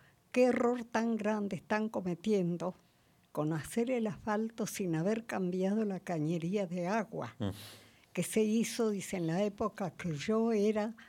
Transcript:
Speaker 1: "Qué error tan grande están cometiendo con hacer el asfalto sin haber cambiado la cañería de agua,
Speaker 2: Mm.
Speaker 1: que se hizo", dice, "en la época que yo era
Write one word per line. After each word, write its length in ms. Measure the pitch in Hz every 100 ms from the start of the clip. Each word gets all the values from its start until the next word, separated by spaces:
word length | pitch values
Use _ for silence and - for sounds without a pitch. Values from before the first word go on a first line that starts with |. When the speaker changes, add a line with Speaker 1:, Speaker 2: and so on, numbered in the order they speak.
| - _ _
Speaker 1:
"Qué 100 | 247 247
error 360 | 240 240 247
tan 320 | 233 220 233 220
grande 400 | 208 214 202 180
están 320 | - 214 214
cometiendo 880 | 220 180 170 220 208 175 170 180 - _ _ _ _ _
con 220 | - 151
hacer 360 | 160 - 233 240
el 160 | 247 214
asfalto 600 | - 226 208 226 - 214
sin 260 | - 185 160
haber 300 | 185 226 -
cambiado 600 | 208 180 185 190 214 214
la 160 | 180
cañería 640 | - 165 151 175 165 202 175
de 200 | 180 175
agua, 460 | 220 175 156 120 -
Speaker 2:
Mm. 100 | 101 - - - - - _
Speaker 1:
que 120 | 180
se 200 | 170 220
hizo", 460 | 214 226 - - 220
dice, 260 | 202 - 185
"en 120 | 165
la 140 | 175
época 500 | 208 202 220 - 185
que 220 | - 180 147
yo 340 | 220 220 226
era 440 | 214 208 208 220 220